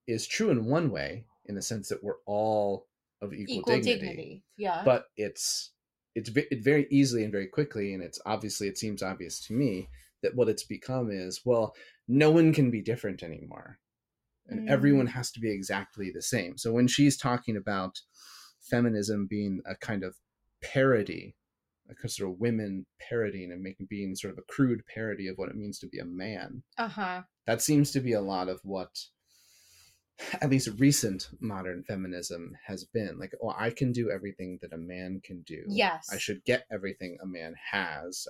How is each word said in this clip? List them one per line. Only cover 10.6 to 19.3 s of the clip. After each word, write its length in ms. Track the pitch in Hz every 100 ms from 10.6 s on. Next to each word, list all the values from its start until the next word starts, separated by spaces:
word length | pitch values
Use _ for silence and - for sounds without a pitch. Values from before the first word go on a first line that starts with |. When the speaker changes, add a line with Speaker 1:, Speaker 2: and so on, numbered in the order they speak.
Speaker 1:
become 460 | - 101 - 131 117
is, 320 | 98 92 90
well, 300 | 123 117 107 - - _ -
no 240 | 131 151
one 220 | 165 160
can 180 | 156 131
be 100 | 113
different 420 | 104 117 107 92
anymore. 560 | 85 80 80 - - - _ _ _ _ _ _ -
And 140 | 226 220
Speaker 2:
Mm. 40 |
Speaker 1:
everyone 360 | 139 143 139 123
has 220 | 131 127
to 80 | -
be 100 | 113
exactly 580 | 101 95 98 101 - 95
the 120 | 87
same. 340 | - 120 90 -
So 160 | 117
when 160 | 117 123
she's 280 | - 143 139
talking 380 | 127 123 - 107
about 440 | 95 98 92 - - _ - - - _
feminism 680 | - 120 120 107 104 104
being 340 | 98